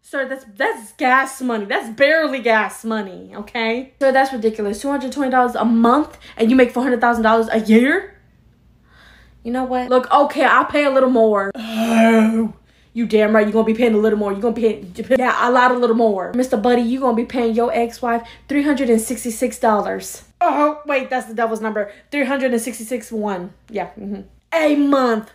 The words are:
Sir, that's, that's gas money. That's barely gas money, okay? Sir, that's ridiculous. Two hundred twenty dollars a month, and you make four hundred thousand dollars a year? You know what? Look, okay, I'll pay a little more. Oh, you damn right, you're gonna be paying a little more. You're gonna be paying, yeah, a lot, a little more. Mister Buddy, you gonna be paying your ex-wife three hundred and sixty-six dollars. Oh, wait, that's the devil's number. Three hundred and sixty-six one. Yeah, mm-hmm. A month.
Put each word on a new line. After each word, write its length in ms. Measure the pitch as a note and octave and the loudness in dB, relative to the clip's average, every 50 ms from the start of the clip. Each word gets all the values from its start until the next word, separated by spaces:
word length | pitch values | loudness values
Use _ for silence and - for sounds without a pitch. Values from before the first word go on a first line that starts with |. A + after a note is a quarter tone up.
Sir, 260 | _ - - C#4+ C4 | _ -10 -8 -8 -6
that's, 200 | A#3 C4 C4 - A3 G3+ | -6 -8 -12 -12 -20 -8
that's 360 | - C4+ - G4+ C#4 A3 G#3 - | -4 -4 -4 -4 -6 -10 -20 -10
gas 500 | _ D4+ B3+ B3+ C4 C4+ B3+ - - B3+ | _ 0 2 2 2 2 0 -6 -8 -6
money. 240 | B3 A#3 A3 G3+ | -4 -4 -4 -4
That's 240 | G3 C4 F4+ - A3+ | -4 -4 -6 -6 -6
barely 500 | A3 - C#4 C#4+ D#4 E4 D#4+ D4 C4 C4 | -2 0 2 2 4 2 0 0 -4 -4
gas 420 | A3 A#3 A3 A3 G#3 G3 - - - | 0 0 2 2 0 -2 -6 -10 -8
money, 500 | A3+ A3 A3 G3+ F#3+ F3+ F3 F#3 F#3+ - | -6 -6 -6 -6 -8 -12 -16 -18 -18 -16
okay? 560 | G3+ G#3 - - B3 A3+ A3 A3+ B3 C4 C4 _ _ | -16 -16 -12 -8 -6 -4 -4 -4 -4 -6 -10 _ _
Sir, 100 | C#4+ C4+ | 0 2
that's 220 | C4 C4 C4+ C4+ C4+ | 4 4 2 0 -2
ridiculous. 480 | A#3+ G#3+ A3+ G#3+ - G#3+ G3+ G3+ G#3 | -2 -2 -2 -2 -2 -6 -6 -6 -6
Two 80 | - C#4+ | -6 -4
hundred 240 | C#4+ C#4 B3 C4 - | -4 -4 -4 -6 -4
twenty 180 | D4 C#4+ C4 | -4 -4 0
dollars 240 | B3+ B3+ B3 B3 A3+ | 2 2 2 2 0
a 120 | A#3 B3 | -2 0
month, 500 | A3+ A#3 A3+ A3+ A#3+ B3 C#4+ D#4 - - - - - - - | 0 2 2 4 4 4 2 0 -4 -8 -20 -20 -20 -6 -2
and 100 | A3+ A3 | 0 2
you 60 | B3+ | 4
make 160 | C4 B3+ A#3+ - | 4 4 4 2
four 100 | B3+ B3 | -2 -2
hundred 200 | C#4 B3 A#3 A#3 | 0 0 0 2
thousand 220 | A#3+ A#3+ A3+ A3 | 0 0 2 2
dollars 220 | A3 A3 A3+ A3+ A3 - | 2 2 2 2 0 -2
a 80 | A3+ | -2
year? 560 | G#3 F#3+ A3 A3+ B3 C4+ D#4+ F#4+ G4+ - - _ _ _ _ _ _ _ _ _ _ _ _ _ _ _ _ _ - - - - - _ _ _ _ | 2 4 4 6 6 4 2 0 -2 -6 -18 _ _ _ _ _ _ _ _ _ _ _ _ _ _ _ _ _ -20 -20 -20 -20 -20 _ _ _ _
You 80 | A#3 A#3+ | -8 -4
know 120 | B3+ C4 | -4 -4
what? 260 | B3+ B3+ B3+ B3 B3 | -2 -2 -4 -2 2
Look, 200 | B3+ B3+ B3 - | 2 0 2 4
okay, 340 | - C4+ C#4+ D4 - C4 D4+ | 4 4 4 4 2 0 2
I'll 200 | A#3+ G3+ B3+ D4 | 4 4 4 2
pay 200 | - - D4 D4 | 2 0 0 2
a 60 | C#4+ | 2
little 200 | C4+ C4 C4 B3+ | 4 4 2 4
more. 400 | B3+ A#3 A3+ A3 G#3+ G3+ G3 G3 G3 | 4 4 4 4 2 0 -2 -4 -6
Oh, 1000 | - A3 A3 A3+ A3 A3+ A3+ A3+ A3+ A3+ A3+ A3+ A3+ A3 A3 A3+ A3+ A3+ G#3+ - - _ _ _ _ _ _ _ | -10 -12 -8 -6 -4 -2 0 4 4 6 6 6 6 4 4 2 0 -2 -2 -4 -12 _ _ _ _ _ _ _
you 100 | A3+ A#3 | -6 -4
damn 300 | A3 - G#3+ G#3+ G#3+ A3 | 2 4 4 4 6 4
right, 80 | A3 G#3+ | 4 2
you're 100 | G#3+ G#3 | 4 2
gonna 140 | A3+ A3 | 2 2
be 80 | A3 A3 | 2 2
paying 180 | A3 B3+ A#3+ A3 | 2 2 2 2
a 60 | G#3 | 4
little 200 | G#3+ A3 G#3+ G#3+ | 2 2 2 0
more. 140 | G#3 G3+ G3 | -2 -4 -4
You're 80 | G3 | -2
gonna 140 | G3+ A#3+ A3 | -2 -2 -2
be 80 | A#3 A3+ | 0 0
paying, 560 | A3+ G#3 - - F3+ - - - - B3+ C4 | -2 -2 -2 -10 -18 -12 -12 -4 0 0 2
yeah, 280 | C4 B3 - - - | 2 0 0 0 0
a 40 | A#3+ | 2
lot, 220 | B3 C4 B3 B3+ B3+ | 4 4 4 4 2
a 20 | |
little 200 | B3 A#3+ A#3 A3+ | 2 2 0 2
more. 380 | A3+ A#3 A3 G3+ F#3+ F3+ F3+ F#3 | 2 2 2 2 0 -4 -4 -2
Mister 240 | A#3+ B3+ B3+ - | -2 -2 0 -2
Buddy, 240 | A3+ G3+ B3 A#3+ A#3+ | 0 2 2 2 2
you 200 | A#3+ A3+ B3 C4 | 2 0 -2 0
gonna 140 | C4+ B3+ A#3 | 0 0 0
be 120 | A3 A#3+ | 0 -2
paying 280 | - - C4 A#3+ A#3 A3+ | -4 -4 -2 -2 0 0
your 160 | A3+ A#3 A#3+ | 0 -2 0
ex-wife 560 | - A#3 A#3 A#3 A3+ - - A#3+ A#3 A#3 A#3 - - - _ _ | 0 -2 -2 -2 -4 -6 -4 -2 -2 -4 -4 -8 -20 -20 _ _
three 140 | C4+ D4 C#4+ | -2 -2 0
hundred 260 | D4+ D4 A#3+ C#4 A#3 | 0 0 0 2 2
and 140 | A#3 A3 A3 | 2 2 0
sixty-six 560 | - B3+ A3+ - B3 A3 - - B3 A3 - | -2 -8 -8 -6 -8 -6 -4 -4 -4 -4 0
dollars. 680 | - A3+ G#3+ G#3 G3 F#3+ F#3+ G3 F#3+ - - - - _ _ _ | 0 2 2 2 0 -4 -6 -8 -10 -12 -16 -18 -20 _ _ _
Oh, 400 | F4 E4+ C#4+ C#4+ D4 D4+ D4+ D4+ - | -2 0 2 2 0 0 0 -4 -6
wait, 240 | D4 C#4+ C4+ B3+ - | -4 -4 -4 -4 -2
that's 160 | C4 B3+ A3 | -6 -6 -6
the 80 | A3 A3+ | -6 -6
devil's 260 | G#3+ A#3 A3+ A3 G#3+ | -4 -4 -4 -4 -4
number. 320 | G#3+ A3 G#3 G#3+ G#3 G3+ - - _ _ | -6 -6 -4 -4 -6 -6 -8 -20 _ _
Three 140 | - D4 C#4 | -4 -4 -2
hundred 300 | A#3+ C#4 C#4 B3+ C4 A#3+ | -2 -2 -2 -2 0 0
and 80 | A#3 A3+ | -2 -4
sixty-six 500 | C4 A3+ - A#3 A3 B3+ A#3+ G#3+ - A3+ | -4 -10 -12 -10 -8 -8 -8 -8 -8 -8
one. 400 | A3 G#3 G#3+ G3 F3+ F3 G3 - _ _ _ | -6 -4 -4 -6 -6 -8 -12 -16 _ _ _
Yeah, 220 | A3+ G3+ F3+ F#3 | -8 -8 -8 -8
mm-hmm. 320 | - - - G3+ G3+ G3 G3 - _ _ _ _ - | -10 -14 -12 -12 -12 -12 -12 -18 _ _ _ _ -4
A 200 | E4 D#4 D4+ D4 | 0 2 2 2
month. 560 | C#4+ C#4+ C#4+ C#4+ C4+ C4 A#3+ A3+ A3 G#3+ - _ | 2 2 2 2 2 2 2 0 -2 -4 -10 _